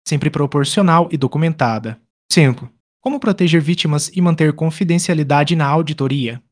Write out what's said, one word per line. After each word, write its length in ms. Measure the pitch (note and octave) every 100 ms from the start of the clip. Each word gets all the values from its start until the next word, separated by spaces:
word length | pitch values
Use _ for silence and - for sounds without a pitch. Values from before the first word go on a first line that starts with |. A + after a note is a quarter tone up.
Sempre 260 | - D3 D3+
proporcional 800 | D3 C#3+ D3 C#3 - F#3 E3 E3+
e 40 | D3+
documentada. 840 | C3 D3+ E3 D#3+ B2 A2 A2+ A2 _ _ -
Cinco. 360 | - C#3 B2 - _ _ _
Como 200 | C4 C#4+
proteger 400 | A3+ F#3+ F3+ E3
vítimas 500 | D3 F3 D#3 D3 -
e 80 | F#3
manter 320 | F3 D#3+ D#3
confidencialidade 1000 | D3+ D#3+ D#3 F3+ E3+ - D#3 C#3+ C#3+ D3
na 120 | E3 C#3+
auditoria? 760 | D3+ D#3 D3+ C3+ C#3 A#2 B2 -